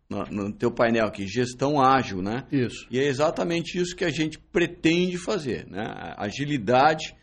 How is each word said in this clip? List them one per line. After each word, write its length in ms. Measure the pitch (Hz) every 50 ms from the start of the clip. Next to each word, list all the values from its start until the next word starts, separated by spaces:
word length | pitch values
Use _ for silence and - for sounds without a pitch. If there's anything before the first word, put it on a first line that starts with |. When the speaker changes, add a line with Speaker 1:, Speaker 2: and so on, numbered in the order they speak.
| _ -
Speaker 1:
no, 140 | 101 104 92
no 280 | - - 104 98 101 -
teu 180 | - 123 117
painel 360 | 117 - 123 113 117 113 110 101
aqui, 200 | - - 98 95
gestão 540 | 101 123 123 123 127 - 135 139 151 143
ágil, 400 | 131 131 135 131 123 - 98 92
né? 240 | 95 101 113 131 135 -
Speaker 2:
Isso. 360 | 147 135 123 107 - - - -
Speaker 1:
E 100 | 117 127
é 40 | 139
exatamente 720 | 147 131 131 151 165 170 - 185 175 170 170 165 - - 180
isso 180 | 175 175 175
que 100 | - 190
a 40 | 170
gente 300 | 135 160 156 156 156 -
pretende 760 | - _ - 175 170 170 175 - - 160 165 175 180 185 180 175
fazer, 500 | - - 220 185 151 127 95 80 - -
né? 160 | 85 95 110
A 400 | - - - - 82 - - 101
agilidade 880 | 104 95 123 143 143 147 131 98 101 123 127 135 156 160 160 - - - _